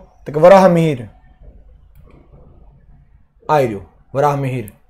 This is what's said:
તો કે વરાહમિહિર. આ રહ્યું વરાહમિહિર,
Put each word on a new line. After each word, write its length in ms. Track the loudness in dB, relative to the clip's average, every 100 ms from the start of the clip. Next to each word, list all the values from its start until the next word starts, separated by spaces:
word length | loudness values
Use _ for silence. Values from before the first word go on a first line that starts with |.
| -10 _ -10
તો 60 |
કે 80 | 2
વરાહમિહિર. 680 | 4 6 4 2 -2 -4 -12 -20 -20 _ -20 -20 -20 -20 -20 -20 -20 -20 _ -20 -20 -20 -20 -20 -20 -20 _ _ _ _ -4
આ 100 | -2
રહ્યું 300 | -2 -6 -16 _ _
વરાહમિહિર, 580 | -4 -4 -4 -6 -8 -12 -18